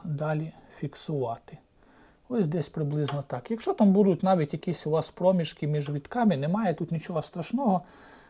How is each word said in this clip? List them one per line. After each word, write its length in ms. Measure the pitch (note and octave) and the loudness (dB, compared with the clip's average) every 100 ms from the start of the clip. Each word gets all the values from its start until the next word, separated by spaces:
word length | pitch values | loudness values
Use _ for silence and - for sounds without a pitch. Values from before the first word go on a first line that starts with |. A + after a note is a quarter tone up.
далі 480 | E3+ C#3+ D3+ D#3 D#3+ - - - | -6 -4 -2 -2 -4 -10 -20 -10
фіксувати. 800 | C#3+ - - D3 A#2+ A2+ - D#3+ _ _ _ _ - _ _ | -10 -8 -6 -4 -2 -6 -12 -20 _ _ _ _ -20 _ _
Ось 180 | B3 E3 | 0 0
десь 220 | E3+ - | 0 -4
приблизно 560 | - D3 D3+ C#3+ C#3+ - | -4 -2 -2 -2 -4 -6
так. 240 | B2+ - | -8 -6
Якщо 220 | A3+ F4+ | -4 -2
там 200 | F4+ G3+ | 4 6
будуть 300 | F#3+ G3 E3+ | 8 6 4
навіть 300 | F#3+ F#3+ D3+ | 2 2 2
якісь 340 | D3+ - E3 D3+ | -4 -6 -6 0
у 40 | |
вас 200 | D#3 - | 0 -2
проміжки 560 | - F3 F#3 D#3 - D3 | 0 2 4 0 -4 -2
між 240 | D3 C#3+ | -2 -2
вітками, 460 | D3 - B3 A3+ D3 | -6 -4 0 2 2
немає 380 | C#3+ F#3+ G#3+ | 0 0 0
тут 180 | D#3 E3 | -2 -4
нічого 300 | E3 - E3 | -4 -4 -6
страшного. 600 | - F3+ D#3+ A#3+ C4+ F#3 - - - - | -6 -8 -4 0 2 2 -2 -16 -20 -20